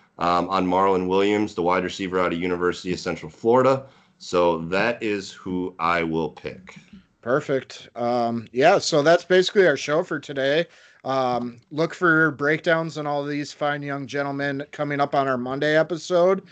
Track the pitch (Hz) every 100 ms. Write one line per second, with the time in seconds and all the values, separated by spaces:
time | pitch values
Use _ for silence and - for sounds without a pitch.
0 | _ - 85 87 87 95 92 92 98 92
1 | 92 95 101 104 104 - 87 92 90 -
2 | 95 92 90 85 90 87 87 87 92 85
3 | 90 82 78 - 113 127 131 131 - _
4 | _ _ - 90 87 82 82 95 110 120
5 | 113 104 92 - 95 90 90 - 82 85
6 | 82 80 78 - 73 65 - - - -
7 | _ _ 113 139 - 135 - - - 117
8 | 120 120 117 117 110 120 156 190 - 156
9 | 147 170 - 185 180 214 180 139 - 151
10 | 180 151 - 139 135 151 170 - - _
11 | 135 135 127 123 123 117 _ 147 165 -
12 | 175 160 160 131 143 156 170 165 165 151
13 | 147 147 143 147 143 - 147 147 143 139
14 | 131 135 143 139 143 139 143 - 147 143
15 | 143 143 135 127 127 135 151 156 160 170
16 | - 180 180 196 -